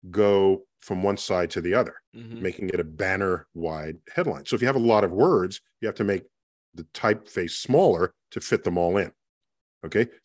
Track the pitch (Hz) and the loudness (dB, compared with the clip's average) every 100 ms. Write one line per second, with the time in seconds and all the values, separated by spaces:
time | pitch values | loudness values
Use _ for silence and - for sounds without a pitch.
0 | 92 92 104 101 98 95 - _ - 95 | -6 2 4 6 4 2 -2 _ -8 -2
1 | 101 98 - 92 87 - 85 107 - - | -2 -2 -2 -2 -2 -4 0 0 0 -6
2 | _ - 113 117 92 - 98 90 80 78 | _ -20 -16 -8 -6 -6 -6 -4 -6 -6
3 | 95 95 98 90 - 82 82 78 78 80 | -4 -2 -2 -4 -6 -8 -6 -6 -10 -12
4 | _ - 170 73 - 120 123 135 117 107 | _ -4 -2 -4 -4 -2 0 2 4 4
5 | 98 90 156 143 92 - _ _ 110 - | 2 4 4 4 0 -6 _ _ -8 -2
6 | 104 95 - _ _ _ _ 85 82 - | -2 -2 -6 _ _ _ _ -18 -16 -4
7 | 113 107 - - 87 - - 139 180 87 | 0 0 -2 -6 -6 -8 0 4 4 2
8 | 90 _ _ - - 117 101 87 85 98 | 0 _ _ -12 -2 -2 0 0 0 0
9 | 90 _ _ _ _ _ _ _ 82 101 | -2 _ _ _ _ _ _ _ -6 -2
10 | 120 - | -2 -6